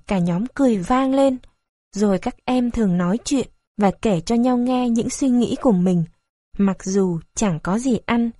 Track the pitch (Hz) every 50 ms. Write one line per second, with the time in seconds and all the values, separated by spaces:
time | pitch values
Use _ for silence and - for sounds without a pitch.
0 | - - 208 185 170 175 170 180 233 - - - 277 247 220 190 175 - 254 262
1 | 269 269 269 277 269 277 262 254 - - _ _ _ _ _ _ _ _ - 196
2 | 214 202 190 175 - 247 - - _ 247 254 254 240 240 - 233 214 190 175 180
3 | 175 175 202 247 - - 285 254 - - _ _ _ _ _ - 208 190 185 -
4 | - 226 190 160 170 - 233 233 240 254 247 240 240 254 254 254 247 240 233 226
5 | - 262 - - 285 262 247 240 226 - 277 - - 262 196 180 180 190 180 175
6 | 160 - _ _ _ _ _ _ _ _ - - 202 196 185 - - 190 190 202
7 | 190 180 170 160 - - _ - 226 196 160 151 - 170 190 233 254 269 226 -
8 | - - 233 233 233 233 -